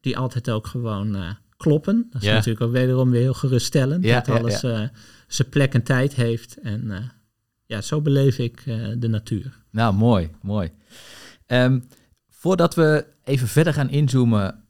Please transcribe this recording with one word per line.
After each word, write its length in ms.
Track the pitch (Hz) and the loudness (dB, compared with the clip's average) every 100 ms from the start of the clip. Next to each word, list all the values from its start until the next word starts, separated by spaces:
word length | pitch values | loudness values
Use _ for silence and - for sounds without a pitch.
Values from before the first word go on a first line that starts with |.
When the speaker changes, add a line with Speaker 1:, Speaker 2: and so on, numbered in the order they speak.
Speaker 1:
die 160 | 135 120 | -4 -4
altijd 320 | 127 123 120 | -4 -6 -4
ook 180 | 110 - | -6 -6
gewoon, 480 | 123 117 104 104 98 | -8 -6 -4 -4 -6
eh, 140 | 85 107 _ _ | -8 -12 _ _
kloppen. 500 | - 151 151 226 226 | 0 0 2 -2 -2
Dat 100 | 123 | -2
is 60 | 104 | 2
Speaker 2:
Ja. 60 | |
Speaker 1:
natuurlijk 320 | 107 110 110 117 | 2 2 -2 0
ook 60 | |
wederom 380 | 123 127 127 127 | 0 2 2 2
weer 120 | 120 | 2
heel 120 | 127 | 2
geruststellend, 680 | 131 135 127 - - 131 165 | 0 0 0 0 0 0 0
Speaker 2:
Ja, 120 | 185 120 | 2 2
Speaker 1:
dat 100 | 123 | 2
Speaker 2:
ja, 60 | |
Speaker 1:
alles, 280 | 123 117 107 | -2 0 -2
Speaker 2:
ja. 200 | 127 113 | -4 -4
Speaker 1:
eh, 40 | 107 - - - _ | -6 -10 -20 -20 _
zijn 220 | - 135 | -4 -2
plek 240 | 139 135 | 0 2
en 100 | 127 | 0
tijd 300 | - 127 139 131 | 0 0 0 0
heeft. 440 | 117 113 - - | -2 -2 -8 -14
En, 320 | 117 104 120 | -8 -8 -6
eh, 60 | 95 123 _ _ _ _ _ _ | -8 -12 _ _ _ _ _ _
ja, 160 | 110 | -10
zo 200 | - 151 | -4 -2
beleef 360 | 151 139 139 - | 2 4 2 2
ik, 260 | 120 - - | -4 -6 -8
eh, 220 | 113 110 117 | -8 -6 -4
de 100 | 117 | -2
natuur. 500 | 107 - 107 135 - _ | -2 -4 -6 -6 -16 _
Speaker 2:
Nou, 220 | 110 117 | -2 0
mooi, 360 | 98 113 107 82 - | 4 4 2 0 -8
mooi. 300 | 98 104 85 - _ - - - - - _ | -6 -4 -6 -10 _ -20 -20 -20 -20 -20 _
Ehm, 340 | 123 127 131 123 - _ _ _ | 2 4 2 -2 -20 _ _ _
voordat 460 | _ 170 185 170 - | _ -2 2 2 4
we 300 | 160 151 - _ | 4 2 -2 _
even 240 | - 135 123 | -2 -2 0
verder 260 | - 165 | 2 2
gaan 160 | 147 135 | 0 0
inzoomen 720 | 143 147 127 120 110 95 - _ | 2 2 4 4 2 0 -6 _